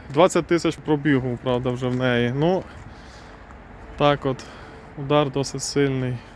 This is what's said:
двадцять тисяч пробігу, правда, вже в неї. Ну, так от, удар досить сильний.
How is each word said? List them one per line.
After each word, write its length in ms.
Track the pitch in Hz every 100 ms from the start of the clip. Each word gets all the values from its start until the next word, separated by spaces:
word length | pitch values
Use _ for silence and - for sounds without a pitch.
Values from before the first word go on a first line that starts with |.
| -
двадцять 340 | 139 180 180 160
тисяч 280 | 170 170 151
пробігу, 640 | 139 151 147 135 127 120
правда, 260 | 135 123 127
вже 180 | 123 127
в 80 | 127
неї. 380 | 127 120 120 131
Ну, 280 | 160 185 - - - - - - - - - - - - - -
так 280 | 147 143 135
от, 180 | 131 - - - - - -
удар 340 | 135 147 147
досить 320 | 139 131 139
сильний. 540 | - 143 139 131 127 123 -